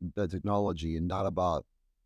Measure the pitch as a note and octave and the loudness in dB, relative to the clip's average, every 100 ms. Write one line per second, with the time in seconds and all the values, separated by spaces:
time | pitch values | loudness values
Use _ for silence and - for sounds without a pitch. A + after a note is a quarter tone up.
0 | F2+ - F#2+ F#2 G#2 G#2 G2+ D#2+ E2 D#2+ | -6 -2 -2 -2 0 2 2 0 -2 0
1 | F2 F#2+ G2 E2 F2+ D2+ - _ _ _ | 0 0 0 2 2 0 -4 _ _ _